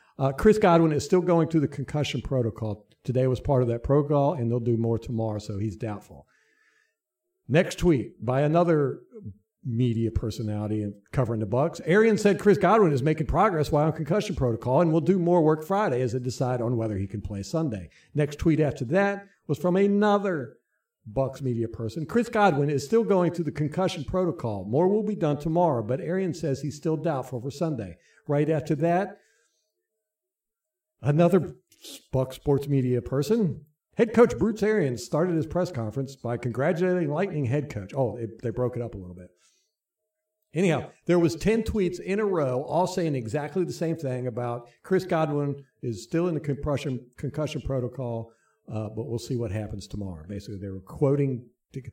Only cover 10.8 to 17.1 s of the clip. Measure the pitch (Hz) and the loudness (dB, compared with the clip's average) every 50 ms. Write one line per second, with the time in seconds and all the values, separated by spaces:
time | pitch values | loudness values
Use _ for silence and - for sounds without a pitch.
10.8 | 104 104 98 - _ _ - 135 127 101 117 107 110 95 107 123 147 170 165 - | -4 -4 -6 -10 _ _ -2 0 0 0 0 -2 -2 -2 0 0 0 0 -2 -4
11.8 | - 156 165 214 220 226 214 - - 208 196 202 - 208 196 - 185 175 208 226 | 0 2 4 6 6 6 4 4 4 4 2 4 4 4 4 6 6 6 6 6
12.8 | 208 165 147 127 120 156 160 156 151 - - 165 196 220 180 156 143 - - 147 | 6 4 4 2 2 2 0 0 0 0 2 2 4 4 2 2 0 2 2 2
13.8 | 151 160 151 - 156 139 165 208 - - 160 127 135 123 113 113 - - 127 151 | 2 2 0 0 -2 0 0 0 0 -2 -2 0 0 0 0 0 0 2 2 4
14.8 | 175 165 156 170 147 147 196 190 170 170 175 175 156 156 156 156 156 - 196 202 | 4 4 4 2 4 4 2 4 4 4 4 6 6 6 4 2 0 -2 0 0
15.8 | 214 185 131 123 127 120 104 131 123 127 113 - 139 123 127 120 117 117 127 117 | 0 0 0 0 0 0 -2 -4 -4 -4 -4 -2 -2 -2 -2 -2 0 0 0 0
16.8 | 113 110 107 95 98 98 | -2 -2 -2 -4 -4 -4